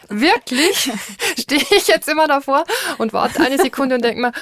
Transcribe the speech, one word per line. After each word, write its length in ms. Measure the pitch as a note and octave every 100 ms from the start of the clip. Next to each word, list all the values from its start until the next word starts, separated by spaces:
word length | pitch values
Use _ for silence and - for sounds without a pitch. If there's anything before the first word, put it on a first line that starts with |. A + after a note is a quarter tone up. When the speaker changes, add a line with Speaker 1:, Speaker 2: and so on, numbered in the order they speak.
Speaker 1:
<laughs> 60 | -
Speaker 2:
wirklich 840 | G#3 D4+ A#4 - B3+ E4+ - C4+ A3 -
<laughs> 220 | - A4+ D#4
stehe 260 | - C#4 - G4+
ich 120 | -
jetzt 200 | D#4+ -
immer 200 | D4+ D#4
davor 340 | C#4 C#4 C4+ E4 A#4+ F4 C#4+
und 140 | A3+
warte 280 | - - -
eine 180 | B3+ C4+
Sekunde 380 | D#4 - C4+ B3+
und 80 |
denk 140 | A#3 A3
mir, 120 | B3 -